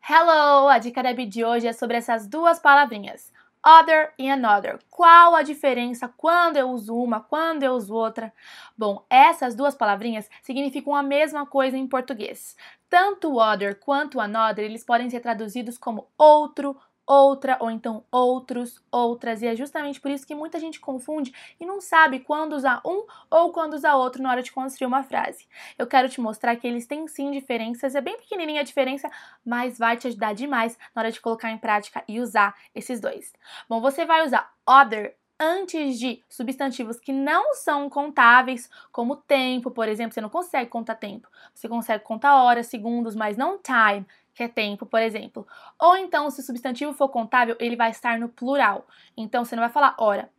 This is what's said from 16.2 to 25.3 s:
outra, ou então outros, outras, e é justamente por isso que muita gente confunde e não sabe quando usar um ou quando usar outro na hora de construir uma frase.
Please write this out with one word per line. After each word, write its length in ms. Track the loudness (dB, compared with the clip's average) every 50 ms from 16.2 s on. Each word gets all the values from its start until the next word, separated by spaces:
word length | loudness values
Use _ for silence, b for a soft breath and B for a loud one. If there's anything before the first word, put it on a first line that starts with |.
| 8 8 8 8 4 0 _ -6 -6 -6 -8 -10 b b b _ _ 4
outra, 460 | 6 6 8 6 4 2 -2 -4 -4 -2
ou 120 | -4 -6
então 320 | -8 -8 -8 -10 -10 -10 _ _
outros, 720 | -2 0 0 2 0 -2 -6 -8 -8 -8 -8 -10 -12 _ _ _
outras, 500 | -4 -2 -2 -2 -2 -4 -8 -8 -8 -6
e 60 | -6 -6
é 80 | -6
justamente 440 | -6 -8 -10 _ -10 -10 -10 -12 -10
por 120 | _ -8
isso 160 | -8 -8 -10 _
que 80 | -14
muita 240 | -12 -12 -10 -10 -10
gente 200 | -10 -10 -14 -14
confunde 540 | -12 -12 -12 -12 -10 -10 -8 -8 -8 -8 B B B B B B
e 60 | -14
não 160 | -12 -12 -12
sabe 380 | -10 0 2 4 4 4 2 -4
quando 340 | -6 _ -6 -6 -4 -6 -6
usar 300 | -4 -2 -2 -2 -2 -4
um 180 | -8 -8 -8 -8 B B B B B
ou 200 | 2 2 2 2
quando 220 | -2 -4 -6 -6 -6
usar 220 | -4 0 2 2
outro 260 | 2 0 -2 -4 -8
na 80 | -4 -4
hora 140 | -4 -4 -4
de 80 | -8
construir 340 | _ -10 -10 -10 -8 -8 -6
uma 160 | -4 -4 -4
frase. 460 | -4 -4 -6 -6 -6 -6